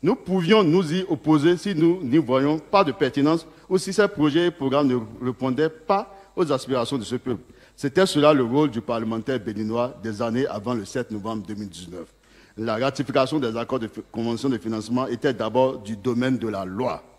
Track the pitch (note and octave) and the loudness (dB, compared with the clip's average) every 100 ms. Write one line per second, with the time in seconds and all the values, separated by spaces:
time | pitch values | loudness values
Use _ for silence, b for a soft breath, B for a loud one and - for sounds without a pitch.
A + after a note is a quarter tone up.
0 | D3+ C4 - F#3+ E3 A3 F#3 E3 E3+ F3 | 2 0 0 0 4 6 6 4 2 -2
1 | F#3 D#3+ D3+ D#3 D3 F3 G3+ F3 E3 F3+ | -2 -4 2 4 4 2 0 2 2 2
2 | D3+ C#3+ C3 C3 C#3 D#3 - G3+ G3 B2+ | 2 2 4 2 2 0 2 2 2 2
3 | C3+ C3 C#3+ E3 - B B F#3 F#3+ G3 | 0 2 2 2 -2 B B -2 -2 2
4 | G3+ G3+ D3+ D3 F3 E3+ C3+ C3+ C#3+ B2 | 2 4 2 4 0 0 0 2 2 2
5 | A2 A2 B2+ B2 C3 B2+ D#3 D#3 - G3 | -2 -8 -6 -2 -2 0 0 -2 0 0
6 | A3+ B B - E3+ C#3 - C3 A#2 C#3 | 0 B B -4 0 0 0 -2 -2 -4
7 | G2+ B2 B2+ G#2 - b b _ C#3+ D#3 | -4 -6 -4 -6 -8 b b _ -2 2
8 | F#3 D3 D3 D3+ A#2+ C3 D3+ A2+ - A#2 | 2 4 4 4 2 2 0 -2 -4 -4
9 | A2+ A2+ G#2+ C3 G2+ G#2 A2 A#2 B2 C#3 | -2 -4 -4 -6 -4 -6 -4 -2 -4 -6
10 | A2 G#2 A#2 A2+ C#3 G#2 G#2 B2 G2 C3 | -10 -6 -4 -2 -2 -4 -6 -6 -6 -8
11 | A#2+ A2 G2+ A2+ G2 G#2 G#2 E2 F2 F2+ | -8 -8 -8 -8 -8 -10 -12 -14 -16 -16
12 | E2 _ b b b - A2+ A2 C3+ C3+ | -16 _ b b b -10 -4 -2 -2 -2
13 | C3 C3 B2+ D#3 B2+ A2+ A#2 B2+ A2 G#2 | -2 0 2 0 -2 -4 -4 -4 -4 -10
14 | - - A#2 A#2 C#3 A#2+ A2 A2+ G#2+ B2 | -12 -6 -4 -2 -2 -2 -2 -6 -2 -2
15 | C3 A#2 D3 B2 A2 A2+ C3 - G2+ G#2+ | -2 -2 -2 -2 -2 2 2 0 -8 -6
16 | B2 A#2+ B2+ B2+ A2+ G2+ F#2 F#2+ B2 D#2 | -2 0 0 0 -2 -6 -6 -4 -4 -4
17 | - | -12